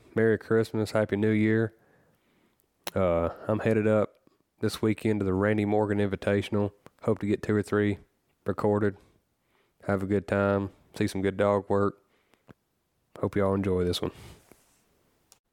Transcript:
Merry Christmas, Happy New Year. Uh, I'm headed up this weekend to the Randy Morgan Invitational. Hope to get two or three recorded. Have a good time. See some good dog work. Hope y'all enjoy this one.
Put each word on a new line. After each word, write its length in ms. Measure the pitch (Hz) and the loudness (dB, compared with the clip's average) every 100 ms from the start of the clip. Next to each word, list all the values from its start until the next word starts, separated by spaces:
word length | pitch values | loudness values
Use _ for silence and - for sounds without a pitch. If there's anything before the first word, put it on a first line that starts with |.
| - - | -8 0
Merry 220 | 113 107 | 2 2
Christmas, 540 | - 113 110 110 107 | 2 0 0 -2 -2
Happy 260 | 110 107 101 | 0 0 0
New 140 | 107 | 2
Year. 420 | 110 107 110 110 - _ _ _ _ _ _ _ _ _ _ - 98 | 2 4 2 0 -4 _ _ _ _ _ _ _ _ _ _ -8 -2
Uh, 360 | 92 85 85 - - | 0 2 0 -4 -4
I'm 100 | 107 | -2
headed 260 | 113 110 107 | 2 2 2
up 280 | 107 101 _ _ _ _ _ | 2 0 _ _ _ _ _
this 200 | 110 - | -6 0
weekend 380 | 110 104 113 107 | 0 0 0 0
to 60 | 98 | 0
the 80 | |
Randy 320 | 92 104 107 104 | 0 2 2 2
Morgan 320 | 104 104 104 | 0 0 0
Invitational. 720 | 104 95 - 101 98 104 101 - - _ | -2 -2 0 0 0 -2 -2 -6 -20 _
Hope 180 | - 107 | -4 -2
to 60 | 101 | -2
get 180 | 104 | -2
two 100 | - | 0
or 80 | 107 | -2
three 360 | 101 104 104 101 - _ _ _ - | 0 0 0 -2 -10 _ _ _ -8
recorded. 500 | 98 107 104 104 98 _ _ _ _ _ _ _ _ - | -2 0 2 0 -4 _ _ _ _ _ _ _ _ -4
Have 160 | 98 | -2
a 20 | 95 | 0
good 200 | 101 92 | -2 0
time. 440 | 101 101 101 98 - _ - | 0 2 0 -2 -10 _ -4
See 80 | 104 | -4
some 160 | 98 | 0
good 140 | 98 95 | -2 0
dog 300 | 101 101 98 | 2 2 0
work. 300 | 101 101 - _ _ _ _ _ - _ _ _ _ _ - | 0 0 -2 _ _ _ _ _ -20 _ _ _ _ _ -6
Hope 160 | 104 101 | -4 0
y'all 180 | 98 | 0
enjoy 300 | 98 98 92 | 2 0 0
this 180 | 90 87 | 0 -2
one. 100 | 87 - - - _ - _ _ _ _ _ _ _ _ _ | -4 -8 -20 -20 _ -20 _ _ _ _ _ _ _ _ _